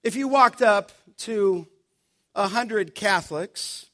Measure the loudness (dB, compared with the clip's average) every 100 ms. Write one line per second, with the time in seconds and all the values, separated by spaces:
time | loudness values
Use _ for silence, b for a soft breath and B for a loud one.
0 | -4 -4 0 4 4 6 4 4 0 -20
1 | _ -16 -6 0 0 0 -6 _ _ _
2 | _ _ _ -4 -2 -2 -2 -4 -4 -4
3 | 0 0 -2 -8 -8 -10 -12 -12 -20